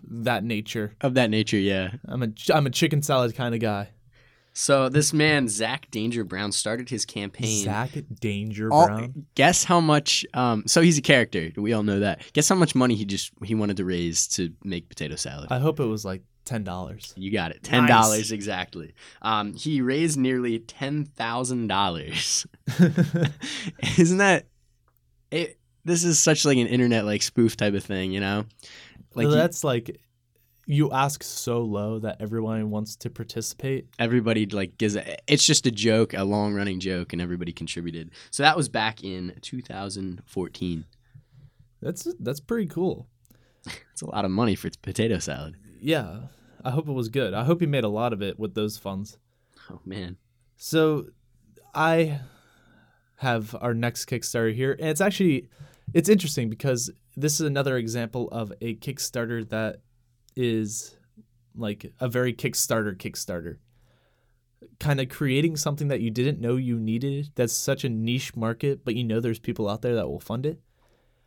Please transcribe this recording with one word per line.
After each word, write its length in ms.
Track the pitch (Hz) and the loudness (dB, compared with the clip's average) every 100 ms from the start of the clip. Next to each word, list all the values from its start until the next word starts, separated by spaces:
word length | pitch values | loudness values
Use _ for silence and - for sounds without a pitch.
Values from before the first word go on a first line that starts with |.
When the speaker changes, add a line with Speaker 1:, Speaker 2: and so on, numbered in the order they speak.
| - | -14
Speaker 1:
that 380 | 117 117 113 113 | -4 0 0 0
nature. 500 | 107 - 117 104 - | -4 -4 -4 -6 -2
Speaker 2:
Of 140 | 139 127 | 0 2
that 140 | 117 | 4
nature, 280 | 110 110 107 | 2 2 2
yeah. 340 | 98 95 92 117 - | 2 0 -2 -8 -8
Speaker 1:
I'm 180 | 127 | -4
a 60 | 117 | -4
ch-, 220 | 107 - | -4 2
I'm 140 | 156 139 | 2 2
a 40 | |
chicken 320 | - 160 147 | 2 2 2
salad 340 | 147 135 120 110 | 2 2 2 -2
kinda 220 | 120 117 | -4 -2
guy. 320 | 113 101 101 - _ _ _ _ _ | -2 -2 -6 -14 _ _ _ _ _
Speaker 2:
So 340 | - - 139 131 | -4 2 4 4
this 240 | 147 143 | 4 4
man, 380 | 151 151 147 120 | 4 4 4 2
Zach 420 | 107 110 139 - | 0 -2 -4 -6
Danger 320 | 110 113 117 | -4 -2 -2
Brown, 300 | 92 95 101 | -4 -4 -2
started 340 | - 107 117 120 | -2 -2 -4 -4
his 180 | 113 - | -6 -6
campaign. 600 | 107 101 - 117 107 101 | -6 -8 -4 -2 -2 -2
Speaker 1:
Zach 260 | 104 131 143 - 113 | -2 -4 -8 -12 -6
Danger 540 | 110 101 110 104 110 | -4 -4 -4 -4 2
Speaker 2:
All, 160 | 147 170 | 6 6
Speaker 1:
Brown? 380 | 110 120 131 - - | 4 -6 -10 -6 4
Speaker 2:
guess 300 | 147 175 - | 4 6 4
how 160 | 175 | 4
much, 440 | 156 147 - - - | 6 4 2 0 -2
um, 300 | - 123 110 110 | -2 0 0 2
so 120 | 170 | 6
he's 160 | 170 151 | 8 6
a 40 | |
character. 500 | 127 135 107 95 80 80 | 6 6 6 0 -4 -2
We 160 | 104 | 0
all 100 | 110 | 2
know 160 | 104 101 | 2 2
that. 220 | 101 80 - | 2 -2 -2
Guess 160 | 147 147 | 0 2
how 80 | 190 | 4
much 200 | 160 131 | 4 4
money 200 | 127 107 | 2 2
he 80 | |
just, 300 | 98 98 - - | -2 -4 -6 -10
he 100 | 95 | -4
wanted 220 | 110 101 98 | 0 0 -2
to 80 | |
raise 420 | 92 87 85 80 - | -2 -2 0 0 -2
to 240 | - 85 80 | -2 -4 -6
make 240 | 98 87 - | -8 -8 -8
potato 300 | - 76 76 | -10 -8 -6
salad. 340 | - - - | -8 -10 -4
Speaker 1:
I 80 | 127 | 0
hope 220 | 151 151 | 0 0
it 40 | 120 | -2
was, 200 | 110 98 | -2 -6
like, 180 | 92 - _ - | -10 -12 _ -10
ten 180 | 117 | -8
dollars. 500 | 95 90 87 101 - - | -6 -8 -10 -12 -16 -12
Speaker 2:
You 120 | 95 | -4
got 220 | 104 82 | -2 -2
it. 100 | - | -6
Ten 260 | - 120 123 | 0 4 8
dollars 320 | 117 110 107 | 8 8 4
Speaker 1:
Nice. 120 | 107 | 0
Speaker 2:
exactly. 640 | 107 101 92 92 90 78 - - - | -4 -6 -6 -8 -10 -16 -18 -20 -8
Um, 320 | 107 107 104 | -2 -2 -2
he 280 | - 151 147 | -6 -2 0
raised 360 | 123 139 165 147 | 0 2 0 2
nearly 420 | 131 127 123 113 | 2 2 0 -2
ten 440 | 113 - 139 147 | -6 -8 -4 -4
thousand 640 | 147 - 117 117 127 123 113 | -4 -4 -4 -2 -2 -2 0
dollars. 800 | 98 98 82 73 76 - - - - - | 2 2 0 -6 -4 -2 -2 -4 -8 -4
Speaker 1:
<laughs> 0 | |
Speaker 2:
<laughs> 100 | - 175 - - 170 156 - - - 196 - - - | 4 6 6 2 2 0 -2 -8 -8 -10 -6 2 6
Isn't 200 | 170 190 | 6 6
that, 280 | 202 170 - _ _ _ _ _ _ _ _ | 6 4 0 _ _ _ _ _ _ _ _
it, 300 | 160 165 - _ _ | -4 -4 -8 _ _
this 220 | 160 170 175 | 0 2 4
is 140 | 151 | 4
such, 260 | - 151 151 | 6 6 6
like, 120 | 131 | 4
an 100 | 117 | 4
internet, 360 | 123 123 113 | 4 4 4
like, 180 | 104 104 | 2 0
spoof 360 | - - 113 - | 0 4 2 4
type 160 | 107 | 0
of 100 | 98 | 0
thing, 300 | - 95 92 | -2 -4 -2
you 80 | 95 | -2
know? 240 | 98 104 110 - - - - - - | 0 -2 -4 -12 -20 -20 -20 -20 -10
Like, 120 | - 143 | 0 4
Speaker 1:
Well, 100 | 151 | 4
Speaker 2:
you 60 | |
Speaker 1:
that's 240 | 170 - 147 | 2 0 -2
like, 340 | 120 - - _ _ _ _ _ _ - | -2 -4 -12 _ _ _ _ _ _ -2
you 240 | 147 151 | 2 2
ask 280 | 131 143 147 | 2 0 -2
so 380 | - - - 120 | -8 -8 -4 -2
low 360 | 113 101 104 113 | -2 -2 -2 -4
that 220 | 107 - | -6 -6
everyone 480 | 107 113 110 110 107 | -6 -4 -2 -2 -2
wants 260 | 107 107 - | -4 -6 -8
to 140 | 120 | -10
participate. 800 | - 110 117 113 - 135 135 - - | -10 -10 -8 -8 -6 -6 -6 -6 -4
Speaker 2:
Everybody, 460 | 117 123 110 110 104 | 0 2 2 2 0
like, 320 | 101 92 - | -2 -4 -2
gives 180 | 107 101 | 0 0
a, 220 | - 78 - | -4 -10 2
it's 180 | 147 - | 4 6
just 220 | 147 131 | 4 2
a 40 | |
joke, 420 | 104 113 110 110 | 2 4 4 4
a 100 | 95 | 0
long 300 | 98 104 104 | 0 2 0
running 260 | 104 101 92 | 0 -2 -4
joke, 320 | 95 90 87 | -4 -4 -4
and 100 | 85 | -6
everybody 300 | 87 87 85 | -4 -4 -6
contributed. 600 | 82 80 - 85 82 80 - - | -8 -10 -8 -8 -10 -12 -18 -10
So 140 | - | 2
that 120 | 143 165 | 4 4
was 140 | 123 | 0
back 340 | 113 110 107 | -2 -2 -4
in 300 | 95 92 90 - | -8 -8 -10 -10
two 200 | - 127 | -12 -12
thousand 600 | - 95 98 101 95 90 | -10 -10 -8 -8 -8 -10
fourteen. 640 | - 98 90 - 90 82 80 _ _ - _ - - _ _ _ | -10 -8 -8 -6 -4 -4 -8 _ _ -20 _ -20 -20 _ _ _
Speaker 1:
That's, 260 | - 180 330 359 | -10 -8 -8 -8
that's 180 | 185 143 | -8 -8
pretty 280 | - 233 185 | -4 -4 -4
cool. 420 | 165 185 - - _ _ _ _ _ - | -2 -4 -4 -10 _ _ _ _ _ -18
Speaker 2:
<laughs> 80 | - - | -18 -18
It's 100 | - | -14
a 80 | - | -8
lot 140 | 101 | -4
of 80 | 98 | 0
money 240 | 95 117 92 | 2 2 0
for 140 | - - | -4 -10
potato 380 | - 92 113 92 | -6 -2 0 0
salad. 380 | 78 69 78 - - - | -4 -8 -10 -14 -20 -10
Speaker 1:
Yeah. 380 | 120 160 98 101 131 - _ - | -2 -2 -4 -10 -14 -20 _ -12
I 60 | 131 | -4
hope 180 | 135 151 | -4 -2
it 60 | |
was 160 | 131 113 | -4 -2
good. 240 | 131 110 | -2 -2
I 100 | 98 | 0
hope 160 | 127 175 | 0 2
he 80 | 165 | 2
made 160 | 139 | 0
a 60 | 110 | 0
lot 240 | 104 120 | 0 -2
of 80 | 107 | -2
it 180 | 98 95 | -4 -4
with 140 | 107 92 | -6 -2
those 220 | 107 104 | -4 -4
funds. 400 | 101 95 104 - _ _ _ _ - | -8 -8 -10 -14 _ _ _ _ -20
Speaker 2:
Oh, 120 | - | -18
man. 320 | 92 95 90 92 _ _ _ _ | -12 -10 -10 -14 _ _ _ _
Speaker 1:
So 520 | - 160 156 151 - - _ _ _ - _ - | -2 2 4 2 -4 -14 _ _ _ -20 _ 0
I 460 | 160 165 160 143 127 - _ _ _ _ _ _ _ _ | 2 4 2 -2 -10 -20 _ _ _ _ _ _ _ _
have 400 | 135 117 110 117 | -2 0 -2 -6
our 140 | 120 | -4
next 320 | 117 117 - - | -2 -2 -4 -6
Kickstarter 480 | 120 - 117 113 | -6 -4 0 0
here. 180 | 113 131 131 | 0 -2 -2
And 80 | 156 | -2
it's 140 | 156 | 0
actually, 480 | 196 190 185 131 - - - _ - | 0 4 2 2 -2 -16 -20 _ -2
it's 140 | 170 180 | 2 6
interesting 420 | 208 156 147 117 | 6 4 -2 -4
because 400 | 110 135 123 - - _ - | -2 -2 -2 -4 -10 _ -4
this 240 | 147 147 | -2 0
is 0 | |
another 340 | 156 139 139 127 | 0 0 0 0
example 540 | 113 120 117 127 120 | -2 -4 -4 -6 -6
of 240 | 117 107 - | -6 -8 -6
a 140 | 117 110 | -8 -6
Kickstarter 760 | - 135 - 123 117 117 110 | -8 -8 -6 -4 -4 -4 -4
that 320 | 110 110 - _ _ _ _ _ | -4 -4 -6 _ _ _ _ _
is, 600 | - 120 113 107 - - - _ - _ _ _ | -4 0 0 -2 -6 -12 -18 _ -20 _ _ _
like, 380 | - 110 104 - - | -10 -8 -8 -12 -6
a 80 | 131 | -2
very 260 | 123 127 | 0 0
Kickstarter 600 | 117 131 - - 113 104 95 | -2 -4 -2 0 0 -2 -4
Kickstarter. 640 | 110 - - 87 82 - _ _ _ _ _ _ _ _ _ _ - - | -10 -10 -8 -8 -8 -14 _ _ _ _ _ _ _ _ _ _ -20 -6
Kinda 260 | 147 135 131 | -2 0 -2
creating 520 | - 143 131 165 151 | -4 0 2 2 0
something 320 | 151 147 143 | -4 -4 -2
that 100 | 131 | -2
you 100 | 113 | -2
didn't 300 | 110 131 135 | 0 -2 -2
know 160 | 117 127 | -2 -2
you 240 | 127 117 | -2 -2
needed 520 | 110 117 139 139 147 - | -2 -2 -2 -4 -6 -2
that's 160 | 120 | -2
such 320 | - - 135 | -2 -2 -2
a 60 | 131 | -2
niche 440 | 113 113 127 - | -2 -2 -2 -4
market, 520 | 120 113 113 - - - | -4 -4 -2 -2 -2 -4
but 100 | 117 | -4
you 80 | |
know 160 | 117 110 | -2 0
there's 200 | 117 110 | -2 -4
people 280 | - 117 104 | -4 -4 -4
out 140 | 107 | -2
there 140 | 123 117 | -2 -2
that 120 | 73 | -2
will 140 | 73 | -6
fund 240 | - 117 143 | -8 -6 -4
it. 160 | - _ _ _ _ _ _ | -6 _ _ _ _ _ _